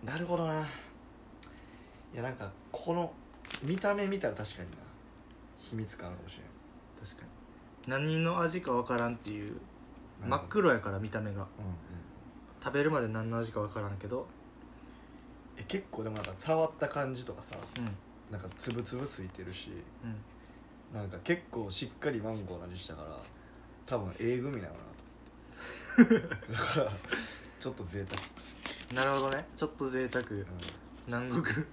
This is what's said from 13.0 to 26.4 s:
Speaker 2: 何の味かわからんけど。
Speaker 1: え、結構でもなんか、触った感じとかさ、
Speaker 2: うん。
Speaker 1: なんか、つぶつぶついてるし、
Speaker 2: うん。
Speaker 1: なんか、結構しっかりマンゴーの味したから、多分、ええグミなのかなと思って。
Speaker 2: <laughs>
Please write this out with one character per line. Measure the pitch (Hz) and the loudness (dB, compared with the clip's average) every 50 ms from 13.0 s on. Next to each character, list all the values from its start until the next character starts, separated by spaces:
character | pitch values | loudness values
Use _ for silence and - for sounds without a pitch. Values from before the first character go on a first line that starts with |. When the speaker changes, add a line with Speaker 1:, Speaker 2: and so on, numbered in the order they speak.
| 117 110 | 4 2
Speaker 2:
何 | 110 113 110 113 | 2 0 0 2
の | 117 117 | 2 0
味 | 117 113 - | 0 0 0
か | - | 0
わ | 104 - | 0 0
か | - 113 | 0 -2
ら | 104 101 | -2 -2
ん | 101 95 | -2 -4
け | - 101 | -4 -2
ど。 | 120 131 - - - - - - - - - - - - - - - - - - - - - - - - - - - | -2 -2 -4 -4 -10 -16 -18 -18 -16 -16 -16 -16 -16 -16 -16 -16 -16 -18 -18 -18 -18 -18 -16 -16 -18 -16 -16 -16 -12
Speaker 1:
え、 | - 104 | -12 -6
結 | - - 196 196 - | -2 -2 -2 -2 -2
構 | - - 110 | -4 -2 -2
で | 110 | -2
も | 110 107 | -2 -2
な | 98 | -4
ん | |
か、 | 92 95 95 | -4 -6 -4
触 | - 160 160 160 160 151 | 4 6 8 8 8 6
っ | - - | 4 2
た | 151 135 | 0 2
感 | - 147 139 131 131 | 2 2 2 2 0
じ | 120 123 | -2 -4
と | 123 | -6
か | 113 - | -8 -8
さ、 | - - - - - - - 131 | -8 -10 -10 -10 -10 -6 -2 -2
Speaker 2:
う | |
ん。 | 120 110 98 95 - - - - - - | 0 0 -2 -4 -8 -16 -18 -18 -12 -8
Speaker 1:
な | 107 98 | -8 -6
ん | |
か、 | 90 92 - - | -6 -8 -8 -4
つ | - 127 113 | -2 -2 0
ぶ | 120 117 | 0 -2
つ | - - 104 | -2 -2 -4
ぶ | - - | -4 -4
つ | - - 95 | -4 -6 -8
い | 92 | -8
て | - - 92 | -6 -8 -8
る | - 92 | -8 -8
し、 | - - - - - - - - - - | -8 -8 -8 -10 -10 -10 -12 -14 -10 -8
Speaker 2:
う | 117 | -6
ん。 | 110 104 104 - - - - - - - - - - - - - - | -6 -6 -8 -12 -16 -18 -18 -18 -18 -18 -18 -18 -18 -18 -16 -10 -6
Speaker 1:
な | 110 101 | -6 -4
ん | 95 | -4
か、 | 92 90 - | -6 -6 4
結 | - 170 175 170 - | 4 4 4 2 -4
構 | - 120 110 98 | -4 -2 -2 -2
し | 95 - 135 | -2 -2 -4
っ | 117 - - | -4 -6 0
か | - 147 | 0 2
り | 135 113 | 2 2
マ | 101 110 | 0 0
ン | 110 110 98 | -2 -2 -4
ゴ | 90 90 | -4 -6
ー | 85 | -6
の | 87 | -6
味 | 90 90 90 | -8 -8 -8
し | - - | -8 -8
た | 80 | -8
か | 78 | -8
ら、 | 76 76 78 67 - - - - - - - - - - - - - | -8 -8 -8 -10 -12 -14 -16 -18 -18 -18 -18 -18 -18 -18 -18 -16 -4
多 | - 131 117 | 0 0 0
分、 | 101 92 90 - | 0 0 -2 0
え | 107 117 123 | 2 4 4
え | 123 | 4
グ | 123 139 | 2 0
ミ | 139 117 | -2 -2
な | 92 76 | -4 -6
の | - | -8
か | - 53 - - - - - - - - - - - - - - - - - - - - - - - | -10 -12 -12 -14 -16 -16 -18 -18 -18 -18 -18 -18 -18 -18 -18 -14 -12 -10 -8 -8 -8 -8 2 12 12
な | 240 | 12
と | - 226 | 12 12
思 | 226 | 6
っ | |
て。 | - 170 - | 6 2 -4
Speaker 2:
<laughs> | - | -4